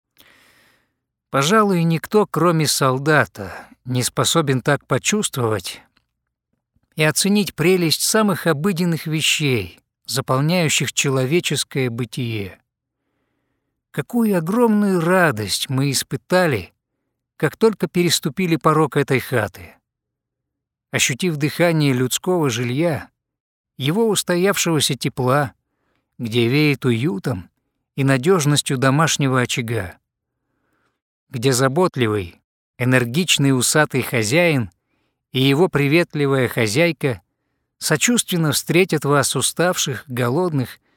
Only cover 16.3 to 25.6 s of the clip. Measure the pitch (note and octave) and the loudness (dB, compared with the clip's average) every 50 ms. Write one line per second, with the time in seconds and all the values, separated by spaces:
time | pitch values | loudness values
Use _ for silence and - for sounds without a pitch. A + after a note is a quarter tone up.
16.3 | F3+ F#3 F3+ D#3+ B2+ G2 F2 - _ _ _ _ _ _ _ _ _ _ _ _ | 0 2 2 2 0 -2 -4 -10 _ _ _ _ _ _ _ _ _ _ _ _
17.3 | _ - D#3+ D3 - - A3 A3+ F#3+ - F#3+ E3 - F3+ F3 E3 - - - E3 | _ -4 -4 -4 0 2 2 2 2 0 -4 -4 -2 0 0 0 0 0 -2 -4
18.3 | - - F#3 E3+ E3 D3+ - D#3+ D3+ D#3 D#3+ C3 - D3 C3+ - C#3 B2 - - | -4 -4 -2 0 -2 2 2 2 2 4 2 2 0 -2 0 0 0 -2 -2 -2
19.3 | C#3 A#2+ G#2 G2 - F#2+ F2 - - _ _ _ _ _ _ _ _ _ _ _ | -2 -2 -2 -4 -6 -12 -20 -20 -20 _ _ _ _ _ _ _ _ _ _ _
20.3 | _ _ _ _ _ _ _ _ _ _ _ _ - B2 - - C3+ - F#3+ F3+ | _ _ _ _ _ _ _ _ _ _ _ _ -2 0 0 0 -2 -2 -2 -2
21.3 | D#3 C#3+ D3+ C#3+ - - E3+ F3 E3 D#3 D3 C#3 B2+ B2 C3 B2 - - - F#3 | -2 -2 -4 -4 0 2 2 2 4 2 2 2 2 2 0 -2 -2 -4 -2 -2
22.3 | F3+ F3 D3+ C#3 A2 A#2 B2 A#2+ B2 C#3+ E3+ F3 C#3+ G#2 - - _ _ _ _ | 0 0 0 0 -2 -2 -4 -4 -2 0 0 0 -2 -4 -6 -12 _ _ _ _
23.3 | _ _ _ _ _ _ _ _ _ - B2+ C#3 E3+ A3 A#3 A3 F#3+ - - - | _ _ _ _ _ _ _ _ _ -6 -4 -2 0 2 2 2 2 0 0 0
24.3 | F3+ F3 F3+ G3+ F#3+ - - F3 E3 C#3+ A#2+ - C#3 - - C#3 - - B2 B2+ | 0 2 2 2 0 0 0 0 0 0 0 0 -2 -2 -4 -6 -4 -2 0 2
25.3 | C3 D3 C#3+ A2 - _ | 2 2 0 -2 -6 _